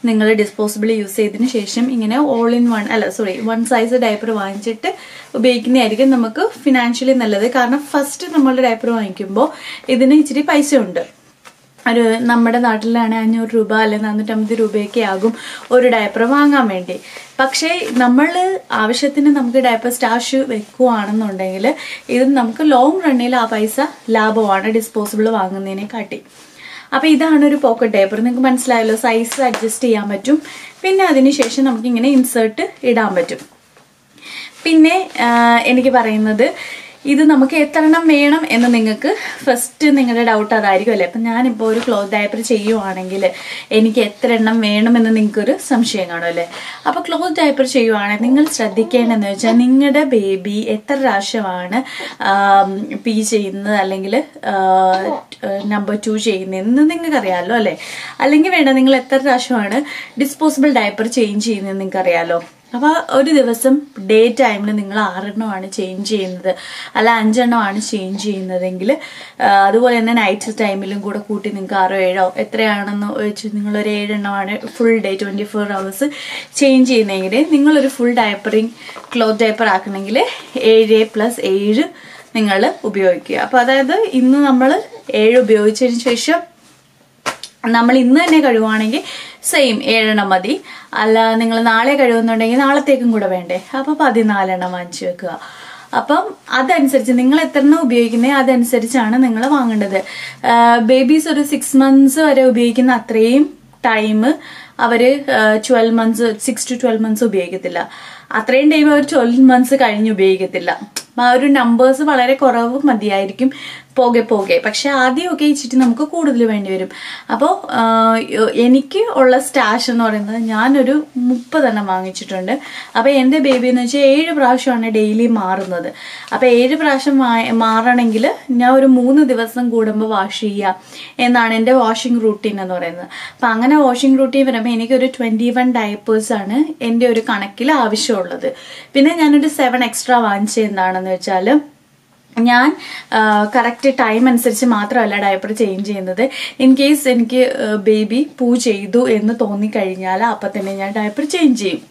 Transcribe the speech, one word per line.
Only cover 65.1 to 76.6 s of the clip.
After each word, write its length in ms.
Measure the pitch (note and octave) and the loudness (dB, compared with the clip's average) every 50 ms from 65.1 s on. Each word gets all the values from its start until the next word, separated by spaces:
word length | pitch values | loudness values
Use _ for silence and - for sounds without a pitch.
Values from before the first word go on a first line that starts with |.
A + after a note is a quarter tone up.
| F3+ F#3 G3 G3+ G3+ G#3+ A3 G#3+ G3 F#3 F#3+ F#3+ | -6 -8 -10 -8 -8 -6 -6 -6 -8 -8 -10 -10
ചേഞ്ച് 380 | - - F#3+ F#3 F#3 F#3 G3+ G3+ | -8 -8 -8 -8 -8 -10 -6 -4
ചെയ്യുന്നത്, 460 | A3 G3+ F#3+ F#3 F#3 F3+ E3+ F#3 F3+ - - - - - - - - | -4 -4 -4 -6 -8 -6 -4 -4 -4 -4 -8 -18 -16 -16 -16 -8 -4
അല്ല 140 | - G#3+ A3+ | 0 2 2
അഞ്ചെണ്ണമാണ് 720 | A#3 A3+ G#3+ A3 G#3+ B3 B3 A#3+ A#3+ A#3 G#3+ G3 G3 G#3+ | 2 2 2 2 2 2 2 2 2 0 0 -2 -4 -6
ചേഞ്ച് 420 | G#3+ - - G3+ F#3+ F#3 G3 G3+ G#3 | -6 -6 -6 -6 -6 -6 -8 -6 -6
ചെയ്യുന്നതെങ്കിൽ, 760 | G#3+ G3+ F#3+ F#3 F#3 F#3 F3+ F#3 F#3 F#3 F3+ F#3 G#3 D4 D#4+ - - - - - - - _ | -6 -6 -6 -6 -4 -4 -4 -4 -4 -6 -4 -2 -2 -2 -2 -4 -16 -18 -20 -20 -20 -8 _
ആ, 40 | - | 0
അതുപോലെ 520 | G#3 G3+ G3 G3 G3 G3 A3+ A#3+ B3 A#3+ | 2 4 4 4 4 4 4 2 4 2
തന്നെ 160 | A#3 A3 A3+ A#3 | 2 0 0 0
നൈറ്റ് 400 | A#3 G#3+ G3 F#3+ G#3+ - A3+ G#3+ - | 0 0 0 -2 -4 -6 -10 -6 -4
ടൈമിലും 400 | A3 G3+ F#3+ G3 G3 F#3+ G3+ G3+ | -4 -4 -4 -6 -6 -8 -10 -8
കൂടെ 180 | G3 G#3 G3+ G#3 | -8 -8 -8 -8
കൂട്ടി 300 | G#3 - G#3+ G3 - G#3+ | -8 -8 -8 -6 -6 -8
നിങ്ങൾക്ക് 240 | G3 G3 F#3+ F#3 G#3 | -8 -8 -10 -6 -2
ആറോ 220 | G3 F#3 F#3 G3 | -2 -2 0 0
ഏഴോ 380 | G3 F#3 F#3 F3+ G3 F#3 F#3 F#3 | 0 -2 0 0 0 -2 -2 -2
എത്രയാണെന്ന് 840 | - A3 - - A3 A3 G#3+ G#3 G3+ G3+ G3+ G#3 G3+ G#3 G#3 G#3 - | -6 -8 -6 -4 -2 -2 0 -2 -2 -4 -6 -6 -6 -6 -6 -6 -6
വെച്ച് 280 | G#3+ G#3 G#3 - - G#3+ G#3 | -6 -6 -6 -8 -10 -8 -8
നിങ്ങളൊരു 360 | G#3 G3+ G#3 G#3 G#3 G#3 G#3 | -6 -6 -4 -4 -4 -2 -4
ഏഴെണ്ണമാണ് 800 | G#3 G#3 G#3 G3+ G#3+ G#3 G3+ G3+ G3+ G3 G3 F#3+ G#3+ G#3+ - | -4 -4 -4 -4 -6 -6 -6 -6 -6 -6 -6 -6 -8 -10 -10
full 300 | A3+ - - A#3 A3+ A3+ | -14 -6 0 2 2 2
day 200 | A3+ G3 G3 F#3+ F#3+ | 2 0 -4 -4 -4
ട്വന്റി 220 | G#3 G3+ F#3+ G3+ G#3 | -6 -8 -6 -8 -8
ഫോർ 280 | G#3 - G#3+ G#3 G3+ | -6 -6 -6 -4 -4
അവേഴ്സ് 380 | G3+ F#3+ F#3+ F#3+ G3 - C#4 D4 C#4+ - - - - - - - - | -4 -6 -6 -8 -6 -4 -4 -4 -4 -8 -14 -14 -14 -14 -16 -12 -4
ചേഞ്ച് 340 | - | 0